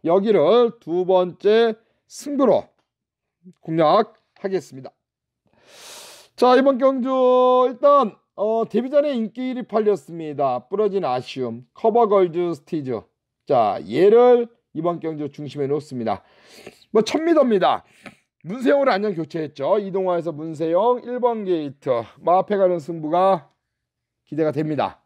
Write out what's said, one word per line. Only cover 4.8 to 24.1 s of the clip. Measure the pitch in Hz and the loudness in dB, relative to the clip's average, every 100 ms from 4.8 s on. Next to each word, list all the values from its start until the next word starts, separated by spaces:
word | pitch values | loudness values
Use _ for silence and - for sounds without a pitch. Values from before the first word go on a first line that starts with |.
| 131 _ _ _ _ _ _ _ _ - - - - - _ - | -20 _ _ _ _ _ _ _ _ -20 -20 -20 -20 -20 _ 0
자, | 247 254 | 4 6
이번 | 269 262 | 4 2
경주 | 269 269 247 262 254 254 254 254 254 | 0 0 -2 0 2 4 4 4 2
일단, | 226 285 285 240 - _ - | 2 4 4 2 -4 _ -6
어, | 208 226 226 | -2 -2 0
데뷔전에 | 214 254 285 294 | -2 0 0 0
인기 | 254 220 - 254 | -2 -6 -6 -8
일 | 247 | -8
위 | |
팔렸습니다. | 226 220 214 196 - 165 160 143 139 127 - | -4 0 0 0 -4 -12 -10 -4 -2 -2 -6
부러진 | 196 214 190 | -2 -2 -2
아쉬움, | 147 127 120 - 123 113 127 | -2 -4 -6 -8 -8 -8 -16
커버걸즈 | - 226 226 226 202 180 160 175 | -4 0 2 4 4 2 0 -4
스티즈. | 160 _ 165 131 113 - _ _ _ _ | -6 _ -8 -6 -8 -10 _ _ _ _
자, | 135 107 85 80 | 2 2 -2 -6
얘를 | 120 190 226 247 247 233 _ _ | 2 6 6 6 4 2 _ _
이번 | 147 170 170 | -6 -4 -4
경주 | 160 156 147 | -8 -8 -10
중심에 | 143 147 143 135 | -10 -14 -8 -4
놓습니다. | 147 143 127 110 98 _ _ _ - - _ _ | -4 -6 -8 -6 -6 _ _ _ -20 -20 _ _
뭐, | 220 | -2
천 | 220 302 330 | 0 -2 0
미터입니다. | 320 254 208 165 117 _ _ - _ _ _ 156 | 2 2 2 0 -2 _ _ -20 _ _ _ -14
문세영으로 | 233 254 285 269 | -6 0 2 2
안전 | 196 214 165 | 0 -2 -6
교체했죠. | 151 170 151 139 139 208 | -8 -8 -10 -6 -2 -2
이동화에서 | 196 190 185 175 165 | -2 -4 -2 -2 -4
문세영 | 147 160 151 160 170 233 247 | -10 -12 -6 -2 0 0 0
일 | 233 247 | -4 -2
번 | 240 226 | -2 -2
게이트. | 196 175 147 - 143 120 113 _ | -4 -4 -4 -10 -4 -4 -4 _
마 | - 180 | 0 0
앞에 | 185 202 | 2 0
가는 | 190 175 | 0 0
승부가 | 143 170 151 175 190 185 - _ _ _ _ _ _ | -6 -10 -4 0 2 0 -4 _ _ _ _ _ _